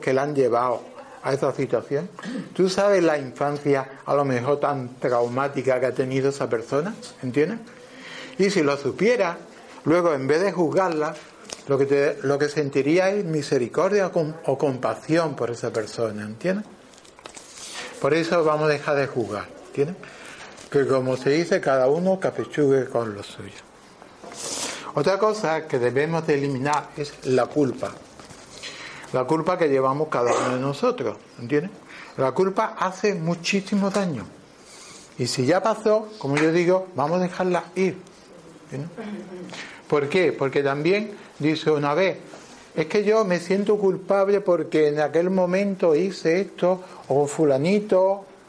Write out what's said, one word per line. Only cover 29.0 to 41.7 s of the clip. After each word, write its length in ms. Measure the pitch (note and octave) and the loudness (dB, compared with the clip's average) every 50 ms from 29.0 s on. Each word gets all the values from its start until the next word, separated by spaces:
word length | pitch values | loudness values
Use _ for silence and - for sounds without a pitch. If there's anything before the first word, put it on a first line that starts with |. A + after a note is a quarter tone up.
| - - - | -10 -4 -4
La 120 | C3 B2+ | -2 0
culpa 320 | - D#3+ D#3+ D#3 F3+ F3+ | 0 0 0 0 0 0
que 100 | E3+ E3+ | 2 2
llevamos 400 | D3 C3+ C3+ C3+ C3 C3+ D3 D#3 | 2 4 4 2 2 0 0 -2
cada 260 | D3 - C3 A#2+ A#2+ A#2 | -2 0 0 2 2 2
uno 220 | B2+ B2+ B2+ B2+ | 2 0 0 -2
de 40 | B2+ | -2
nosotros, 560 | C3 C#3 C#3+ - A#3+ B3 B3 B3 B2+ A2 G2 - - - - - | -2 -4 -2 0 0 0 0 0 -2 -4 -6 -8 -12 -20 -18 -12
¿entiendes? 320 | A#2+ A#2 C#3+ D3 E3 F#3+ - - - - - - - - - | -6 -2 0 0 0 -2 -8 -14 -20 -20 -20 -20 -20 -10 -4
La 140 | - C3+ C3 | -2 0 0
culpa 440 | B2+ - F#3+ F#3+ F#3+ A3+ A3 - - - | 2 2 0 0 2 0 -2 -2 -2 -2
hace 340 | F3 F#3 F#3 - - G#3 F#3+ | -4 -4 -2 0 0 0 0
muchísimo 800 | E3+ D#3+ E3 F3 E3+ - - G3+ G3 F#3+ - G#3+ G3 G3 G3 | 0 -2 -2 -4 -4 -2 -2 -2 -2 -2 0 0 0 0 0
daño. 340 | F#3+ G#3 G3 F3 D3 A2 F2 - - - - - - - - - - - - - - - - - - - | 0 0 -2 -2 -4 -6 -8 -12 -16 -20 -20 -20 -20 -20 -20 -20 -20 -20 -20 -20 -20 -20 -20 -12 -6 -4
Y 80 | B2+ | -4
si 180 | A#2+ - - B2+ | -2 -2 0 2
ya 160 | B2+ E3+ F#3+ | 2 2 2
pasó, 480 | F#3 A3 G#3+ A3 - A3+ G#3+ G#3+ G#3+ - - | 2 0 0 2 2 2 2 2 0 -4 -12
como 200 | - - C3+ C#3 | -8 -4 -2 0
yo 140 | D3+ D#3 D#3+ | 2 4 4
digo, 360 | D#3+ F3 F3 E3+ F#3 F#3 F#3 - - | 4 4 4 4 2 2 0 -2 -4
vamos 240 | C3 C3+ D3+ E3+ F#3 | -2 0 0 0 0
a 40 | F#3 | -2
dejarla 420 | F3 - - F#3 F#3 F3+ E3+ - - - | -2 -2 -2 0 0 0 -2 -2 -4 -2
ir, 220 | F#3 F#3+ F3+ - - - - - - - - - - - - - - - | -2 0 0 -2 -4 -12 -20 -20 -20 -20 -20 -20 -20 -20 -20 -20 -20 -18
¿entiendes? 260 | - C3+ C3+ D3+ F3 - A#3 A3 G#3 G3+ F3 F3 - F#3 F3+ F#3 - - - - - - - - | -12 -10 -10 -10 -10 -12 -12 -12 -10 -10 -12 -12 -12 -14 -14 -14 -14 -14 -14 -14 -14 -16 -14 -4
¿Por 220 | - D3+ D3 C#3 C3+ | 0 0 2 2 2
qué? 220 | - F#3 F3+ C#3+ | 2 2 2 2
Porque 320 | - - C#3+ C3+ C#3 D3 C#3 | 2 0 0 0 0 2 2
también 520 | C#3 C#3 D3 D3+ E3+ F#3+ G#3 G#3+ G#3+ - - - - - - | 0 0 0 2 2 2 2 0 -4 -10 -14 -18 -18 -6 -2
dice 320 | C#3+ D3+ D#3+ D#3 - D#3+ | 0 0 0 0 2 0